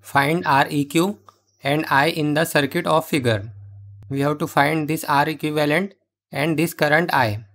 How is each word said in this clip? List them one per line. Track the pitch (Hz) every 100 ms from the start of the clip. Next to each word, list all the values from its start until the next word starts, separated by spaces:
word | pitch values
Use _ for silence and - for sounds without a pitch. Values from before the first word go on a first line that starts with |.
Find | - 139 139 170 170
R | 139 147
eq | 151 143 165 185 208 - _ _ _
and | 135 151 -
I | 139 151
in | 160 151
the | 147 165
circuit | 151 139 170 170
of | 160 -
figure. | 156 120 107 101 - - - - - -
We | 139
have | 143 151
to | 160
find | - 143 156 147
this | 160
R | - 143 151
equivalent | 147 151 151 147 156 202 - _ _ _
and | 143 156 147
this | 165
current | - 151 151 170
I. | 139 117 107 -